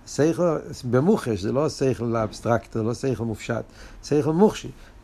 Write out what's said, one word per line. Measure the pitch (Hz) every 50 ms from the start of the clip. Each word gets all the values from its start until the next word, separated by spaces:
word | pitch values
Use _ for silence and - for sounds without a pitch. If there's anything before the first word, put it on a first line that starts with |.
| -
שכל | - - - 143 165 160 - 175 170 151 - - - 139 - - 120
במוחש, | 113 127 147 190 220 - - 123 110 90
זה | 95 113
לא | 117 135 156 143
שכל | - - 139 131 117 101 117 117 117
אבסטרקט, | 113 110 98 - - - 113 117 110 - - -
זה | 113 107
לא | 113 120
שכל | - - 135 123 - 117
מופשט, | 113 107 - - - 117 113 - - - - - - - - -
שכל | - 143 151 131 151 160
מוחשי. | 175 208 208 - - - 127 - - - - - -